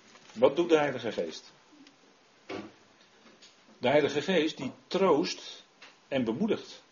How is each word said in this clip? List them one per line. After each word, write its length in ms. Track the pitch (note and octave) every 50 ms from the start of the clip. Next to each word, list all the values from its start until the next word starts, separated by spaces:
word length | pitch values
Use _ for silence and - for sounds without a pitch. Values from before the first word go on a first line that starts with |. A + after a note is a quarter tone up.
| _ - - - - - -
Wat 220 | G#2+ B2+ D3 C#3+
doet 140 | E3+ F3 E3+
de 80 | D#3+
Heilige 340 | D3+ D3 C#3+ B2+ A#2+ A#2+ A2
Geest? 420 | G2 G#2 F2 D#2+ - - - - - _ _ _ - - - - _ _ _ _ _ _ _ _ _ _ _ - - - - - - _ _ _ _ _ - _ _ _ _ - - _ - - _ _ _ - -
De 100 | _ A#2+
Heilige 340 | A#2+ C#3+ D3+ C#3+ B2+ C#3+ D3
Geest 360 | - F#3+ F#3 E3 D3+ D#3+ -
die 140 | - C#3 B2 - - _
troost 760 | _ - F3+ G3 F3+ D3 C#3+ F3+ - - - - - - - - _ _ _ - - - _ _
en 160 | _ C#3 C3 A#2+
bemoedigt. 600 | A2+ A2+ D3 G#3 G#3 - - - - - - - _